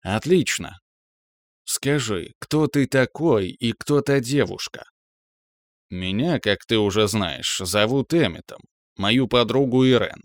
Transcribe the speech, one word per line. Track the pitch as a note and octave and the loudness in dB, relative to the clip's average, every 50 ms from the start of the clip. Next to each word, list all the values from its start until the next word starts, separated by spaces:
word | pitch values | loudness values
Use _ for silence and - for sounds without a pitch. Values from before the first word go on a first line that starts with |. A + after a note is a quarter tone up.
| _ | _
"Отлично. | F#2+ G2+ A2 - D3 F#3 F3+ A#2+ - - - F2 - F2+ - _ _ _ _ _ _ _ _ _ _ _ _ _ _ _ _ _ | -4 -4 -4 0 2 2 2 2 0 -4 -6 -8 -12 -14 -18 _ _ _ _ _ _ _ _ _ _ _ _ _ _ _ _ _
Скажи, | - - - - C#3 C#3+ D3+ B2 A2 G#2 F2 - - _ _ | -8 -8 -4 -2 0 0 0 0 -2 -4 -6 -6 -10 _ _
кто | - _ - D#3 D#3 | -8 _ 0 0 0
ты | C#3+ - C#3+ C3+ | 2 2 0 0
такой | - - C3+ B2+ - _ - D#3 E3+ B2+ G#2+ F#2+ F2 | 2 2 0 0 0 _ -2 2 2 2 2 0 -2
и | - _ B2 A#2 A2 | -6 _ -4 -4 -4
кто | _ - - D3 C#3+ | _ -2 0 0 0
та | C#3 C#3 C#3 C#3 | 2 2 0 0
девушка?" | A#2+ A#2+ C#3 D3 A2 F2+ F#2+ F#2 - - - - - _ _ _ _ _ _ _ _ _ _ _ _ _ _ _ _ _ _ _ _ _ | 0 0 0 0 0 0 -2 -10 -10 -12 -12 -16 -20 _ _ _ _ _ _ _ _ _ _ _ _ _ _ _ _ _ _ _ _ _
"Меня, | F2+ F2+ F2+ F#2 F#2+ G#2+ C3+ F3 E3 A2 | -10 -6 -4 -4 -2 -2 0 0 -2 0
как | - G#2+ G2+ - - | 0 0 0 0 0
ты | - A#2 | 0 0
уже | A2 G#2 G2+ F#2 A2 G#2+ | 2 2 2 2 2 0
знаешь, | G2 G#2+ A2 G2 E2+ C#2 B1+ - - - | 2 0 -2 -2 -2 -6 -6 -6 -6 -6
зовут | - G2 F2 G2 G#2 G#2 A2 B2+ C#3 B2+ _ D#3+ | -6 -6 -2 2 2 2 2 2 -2 0 _ 2
Эмметом, | E3+ C#3+ F#2 D#2+ D#2+ - - - - - _ _ _ _ _ _ | 2 2 2 -2 -8 -14 -18 -20 -20 -20 _ _ _ _ _ _
мою | - G2 G2+ A#2 C3 C3 | -4 0 2 2 2 2
подругу | G#2 A#2+ B2 A#2+ G#2+ A#2 C3 C#3 B2+ A#2 B2+ C3 | 2 2 2 2 2 2 0 2 2 2 4 4
Ирен. | C3 B2+ A#2 G2+ E2 - - | 6 4 4 2 -2 -8 -14